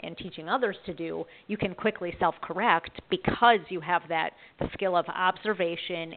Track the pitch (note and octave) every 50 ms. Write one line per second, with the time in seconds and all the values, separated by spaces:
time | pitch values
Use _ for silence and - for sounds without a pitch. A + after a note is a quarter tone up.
0 | - - E3 - - F3+ - D#3+ D#3 E3+ A3 C4 B3 G3+ F#3+ - - G3 E3 -
1 | E3 D#3+ E3 E3 E3 - - - - - G#3+ - G#3+ F#3+ F3+ - - G#3+ G#3 -
2 | F3+ F3 E3+ - F#3 E3 - - - - E3 F#3 A3+ A#3 E3+ E3 - - - -
3 | - - F#3 F#3 - - - - A#3 A#3+ A3+ G3 D#3 - F#3 E3+ D3+ F3 F3+ E3
4 | - D#3 E3 D#3+ D#3+ E3 - - - - _ - - - - - G3+ F#3 F3 E3+
5 | D#3+ - - - F#3 F#3 F#3 - - G#3+ G#3 F3+ F3+ E3+ E3+ - - - F3+ E3
6 | E3 E3 -